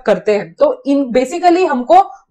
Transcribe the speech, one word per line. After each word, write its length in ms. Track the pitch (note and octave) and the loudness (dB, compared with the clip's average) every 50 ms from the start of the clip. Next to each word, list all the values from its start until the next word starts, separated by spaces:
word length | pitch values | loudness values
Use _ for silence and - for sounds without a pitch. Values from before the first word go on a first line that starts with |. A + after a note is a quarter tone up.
| - | -2
करते 260 | A3+ G3 F3 - G#3+ | -2 -2 -2 -2 -2
हैं। 220 | G#3 G#3 E3+ E3 E3 | -2 -2 -4 -8 -4
तो 300 | _ C#4 D4+ - - - C4+ | _ -2 -2 -2 -4 -4 -2
in, 300 | C#4 C#4 C#4 A#3+ G#3+ B3+ | -2 -2 -2 -2 -2 -2
basically 520 | B3+ - E4+ E4+ F4 F4+ E4+ F4+ F#4 D#4 | -2 -2 -6 -2 0 2 2 2 0 -2
हमको 260 | B3+ B3 B3 - E4 F#4+ G4 - - - _ _ | -2 -4 0 2 4 4 4 2 -6 -16 _ _